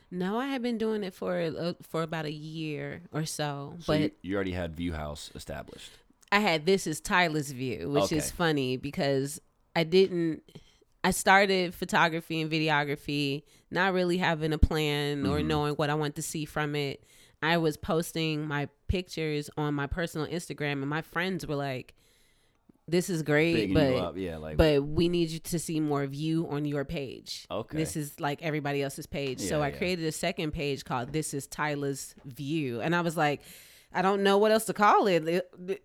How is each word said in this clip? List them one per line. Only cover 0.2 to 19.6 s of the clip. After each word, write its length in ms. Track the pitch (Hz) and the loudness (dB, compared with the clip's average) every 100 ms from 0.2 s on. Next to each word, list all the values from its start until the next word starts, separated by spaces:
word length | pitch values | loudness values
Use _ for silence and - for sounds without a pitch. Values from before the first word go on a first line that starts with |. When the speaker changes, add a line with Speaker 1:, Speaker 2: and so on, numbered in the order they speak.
| 185 226 | -2 -2
Speaker 1:
I 100 | 277 | -4
had 140 | 269 | -4
been 160 | 240 220 | -2 0
doing 260 | 220 214 | 0 -2
it 100 | 196 | -4
for, 260 | - 185 180 | -6 -4 -2
uh, 340 | 165 - 170 175 | -2 -2 -4 -6
for 220 | - 160 | -6 -4
about 220 | 165 165 151 | -4 -4 -6
a 60 | |
year 680 | 151 156 160 156 143 143 165 175 | -8 -10 -8 -6 -6 -8 -10 -8
or 140 | 151 156 | -4 -4
so, 500 | - 147 143 143 170 | -2 -4 -4 -8 -8
Speaker 2:
So 140 | 160 | 0
Speaker 1:
but 80 | 151 | 2
Speaker 2:
you, 100 | 151 _ | 2 _
you 140 | 87 98 | -2 0
already 160 | 95 | 0
had 240 | 90 85 80 | -2 -4 -2
View 180 | 87 | -4
House 380 | 78 76 73 - | -4 -6 -8 -12
established? 560 | - - 69 - - - - _ _ - | -14 -10 -12 -12 -16 -20 -20 _ _ 0
Speaker 1:
I 80 | 202 | 2
had 260 | 208 160 156 | 4 2 2
This 180 | 190 165 | 2 0
Is 140 | 147 | -6
Tyler's 500 | - 185 170 151 139 | 0 2 4 0 -4
View, 380 | 127 131 82 87 | -6 -4 -4 0
which 220 | 143 190 | 2 2
is 140 | 156 - | 0 -2
Speaker 2:
Okay. 80 | - | 0
Speaker 1:
funny 400 | 165 147 127 127 | 2 2 0 -2
because 640 | 143 175 139 135 139 - _ _ _ 170 | -4 -2 0 0 -2 -6 _ _ _ -2
I 80 | |
didn't, 600 | 160 185 190 175 165 151 - - - _ _ _ | 4 6 6 4 -2 -2 -10 -20 -20 _ _ _
I 60 | 180 | 0
started 640 | 180 202 196 202 190 175 | 2 6 6 8 2 0
photography 680 | - 180 190 165 160 - 160 | -4 0 4 4 2 -4 -4
and 100 | 156 | 0
videography, 920 | 156 156 147 147 147 - 147 143 143 _ - _ | 0 2 2 0 -4 -2 -2 0 -2 _ -20 _
not 220 | 170 190 | 0 2
really 240 | 185 180 180 | 2 2 2
having 360 | 180 156 156 | 2 0 0
a 60 | 151 | 4
plan 680 | - 160 151 147 143 143 135 | 4 6 2 0 0 0 0
or 140 | 147 | 0
Speaker 2:
Mm-hmm. 80 | 156 | 0
Speaker 1:
knowing 260 | 151 147 | 0 0
what 160 | 147 147 | 0 0
I 60 | 151 | 0
want 200 | 147 160 | -2 -4
to 40 | |
see 240 | - 165 147 | -8 -6 -6
from 300 | 151 147 147 | -4 -2 -2
it. 280 | 139 - _ - - _ | -4 -6 _ -20 -20 _
I 160 | 156 170 | 2 4
was 200 | 160 151 | 2 0
posting 680 | - 165 175 165 160 151 151 | -2 -2 0 -2 -2 -2 -2
my 200 | 143 139 _ - | -2 -4 _ -4
pictures 600 | 202 - - 156 147 147 | -4 -2 -6 -2 -4 -4
on 160 | - | -4